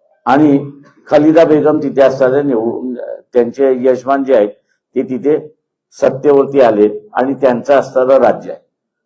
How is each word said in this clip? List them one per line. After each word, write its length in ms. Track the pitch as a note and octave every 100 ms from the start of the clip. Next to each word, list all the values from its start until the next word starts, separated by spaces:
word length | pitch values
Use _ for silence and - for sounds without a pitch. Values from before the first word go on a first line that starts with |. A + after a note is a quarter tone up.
| _ _ -
आणि 540 | C3+ D3+ C#3 C#3 - _ _ -
खलिदा 380 | D3 D#3 D#3+
बेगम 340 | D#3 D3+ C#3+ D3+
तिथे 240 | C#3 A#2+
असणाऱ्या 400 | C3+ C3 B2+ C3+
निवडून, 520 | C#3+ A#2 A2+ G#2+ B2+ A#2+ - A2 _
त्यांचे 520 | B2 A#2+ B2 C#3 B2+
यजमान 400 | C3 B2 B2 C#3
जे 120 | C3+ B2+
आहेत 120 | G#2 - _ _ _
ते 80 | B2
तिथे 460 | A#2 B2+ C3 D3+ - _ _ _ _
सत्तेवरती 680 | - C3+ C3+ D3 C#3 C3+ C#3
आले 480 | A#2+ G#2 G#2+ G#2 -
आणि 220 | - C3
त्यांचं 460 | C3 C3+ A#2+ G#2+ C#3
असणारं 380 | - C3 B2+ C3+
राज्य 340 | A#2 - F2
आहे. 120 | - _ _ _ _